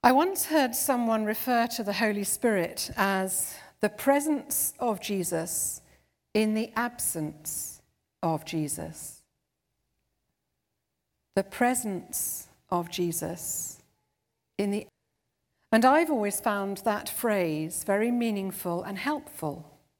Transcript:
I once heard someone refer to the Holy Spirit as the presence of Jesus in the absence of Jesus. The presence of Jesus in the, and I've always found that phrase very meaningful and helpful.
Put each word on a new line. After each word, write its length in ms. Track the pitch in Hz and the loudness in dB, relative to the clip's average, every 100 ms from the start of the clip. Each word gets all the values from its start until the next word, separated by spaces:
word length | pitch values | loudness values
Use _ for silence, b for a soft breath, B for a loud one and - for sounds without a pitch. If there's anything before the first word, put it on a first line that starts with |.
I 80 | 247 | 8
once 340 | 262 359 381 - | 6 4 0 2
heard 280 | 311 262 | 2 2
someone 520 | 233 - 247 233 220 214 | 0 0 2 2 0 0
refer 420 | 220 - 240 233 | -2 0 2 2
to 160 | - | -2
the 100 | 202 | -2
Holy 300 | 190 214 202 | 0 2 2
Spirit 640 | 196 - 240 202 170 - - - | -2 0 2 2 0 -4 -6 0
as 560 | 196 190 190 - - B B _ | 2 2 0 -2 -4 B B _
the 80 | 208 | -4
presence 840 | 208 269 277 294 294 - - - - | 0 4 4 4 -2 -2 -2 -2 -2
of 200 | 247 202 | -2 -2
Jesus 800 | - 196 175 165 170 - - - b b b _ _ | -2 -2 0 -2 -2 -4 -4 -6 b b b _ _
in 220 | 208 220 214 | 0 2 2
the 180 | 226 - | -2 -2
absence 1080 | 240 240 - 165 151 151 - - - - _ _ _ _ | -4 -2 -4 -2 -6 -6 -10 -8 -10 -14 _ _ _ _
of 200 | 165 156 | -2 -2
Jesus. 760 | - 165 147 160 160 165 - - _ _ _ _ _ _ _ _ _ _ _ _ _ _ _ _ _ _ _ _ _ - | -2 -4 -2 -4 -8 -10 -16 -18 _ _ _ _ _ _ _ _ _ _ _ _ _ _ _ _ _ _ _ _ _ -2
The 80 | |
presence 1040 | 196 - 247 254 220 185 - - - - - _ _ | -2 0 2 2 -2 -6 -6 -6 -6 -8 -14 _ _
of 180 | 180 170 | -2 -2
Jesus 920 | - 175 165 160 175 - - - - _ _ _ _ _ _ _ - | -2 -2 -2 -6 -6 -8 -6 -8 -12 _ _ _ _ _ _ _ -2
in 140 | 202 | 0
the, 160 | 202 - _ _ _ _ _ _ _ _ | 0 -6 _ _ _ _ _ _ _ _
and 140 | 226 254 | 6 8
I've 240 | 294 330 | 6 4
always 300 | 269 208 - | 2 0 0
found 380 | 233 202 196 190 | -2 0 -2 -2
that 300 | 233 208 - | 0 0 -4
phrase 760 | - 233 208 170 151 156 - | -2 0 2 2 0 -2 -4
very 260 | - 196 233 | 0 2 2
meaningful 720 | 240 233 202 190 185 180 175 | 2 0 0 -4 -4 -4 -4
and 160 | - 196 | -4 -4
helpful. 800 | 277 302 - - 151 143 - - _ | -4 -4 -6 -6 -6 -6 -14 -20 _